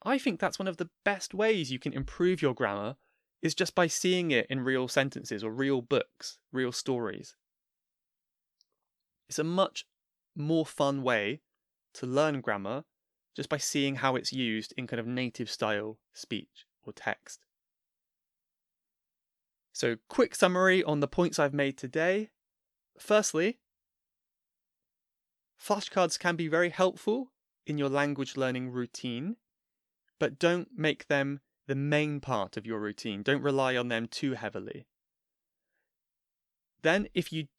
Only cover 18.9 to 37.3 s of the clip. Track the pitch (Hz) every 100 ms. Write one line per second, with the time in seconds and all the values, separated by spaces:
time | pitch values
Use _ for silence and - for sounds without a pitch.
18.9 | _ _ _ _ _ _ _ _ - 123
19.9 | 113 - - 247 - 180 180 185 185 160
20.9 | 147 143 - 175 170 143 143 139 139 127
21.9 | 156 170 196 214 _ _ _ _ _ _
22.9 | - - 214 208 156 190 - _ _ _
23.9 | _ _ _ _ _ _ _ _ _ _
24.9 | _ _ _ _ _ _ _ - 202 -
25.9 | 190 170 - 180 170 160 160 175 165 185
26.9 | 190 - 240 254 _ _ _ - 151 139
27.9 | 139 143 139 131 135 131 127 127 123 123
28.9 | - 127 120 170 233 _ _ _ _ _
29.9 | _ _ - 156 143 170 175 - 247 156
30.9 | - - 143 139 143 _ _ - 135 143
31.9 | 147 151 143 135 113 95 - 113 110 104
32.9 | 104 113 101 104 139 143 135 131 127 123
33.9 | 113 117 - 143 117 110 98 98 - -
34.9 | _ _ _ _ _ _ _ _ _ _
35.9 | _ _ _ _ _ _ _ _ _ 156
36.9 | 190 208 190 -